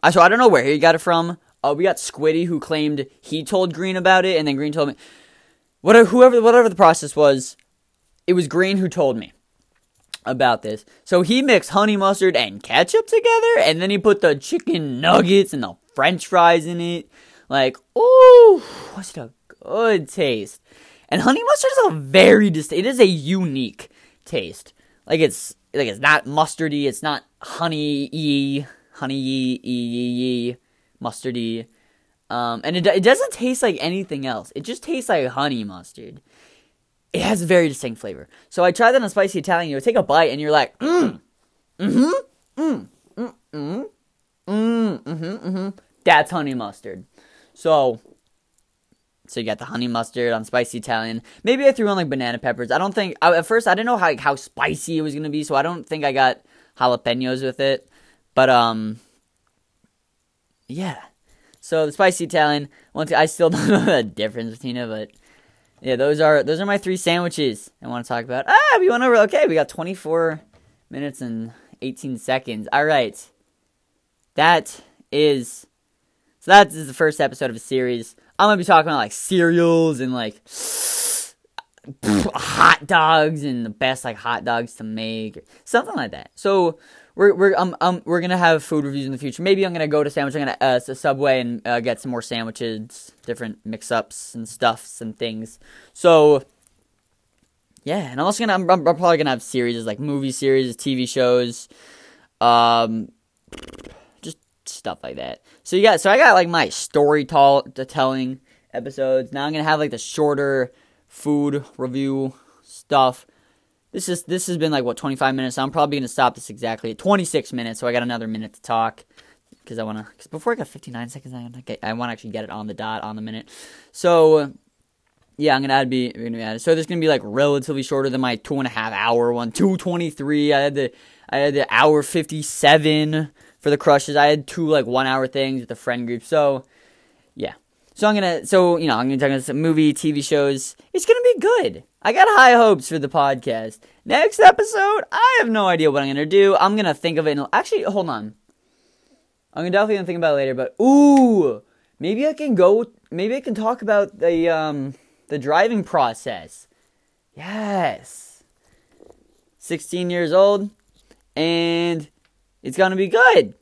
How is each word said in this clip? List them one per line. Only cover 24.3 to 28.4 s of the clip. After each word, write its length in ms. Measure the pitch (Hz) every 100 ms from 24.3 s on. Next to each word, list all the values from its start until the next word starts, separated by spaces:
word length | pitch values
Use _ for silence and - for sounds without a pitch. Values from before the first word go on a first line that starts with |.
| 165 90 - - _ _ _ -
Like, 140 | 160
it's, 360 | 151 - - - _
like, 140 | - 131
it's 120 | 101
not 260 | 139 151 -
mustardy, 600 | 147 156 - 160 147 139
it's 180 | -
not 200 | 151 143 _ _
honey-y, 1300 | - - 170 156 151 143 139 156 151 139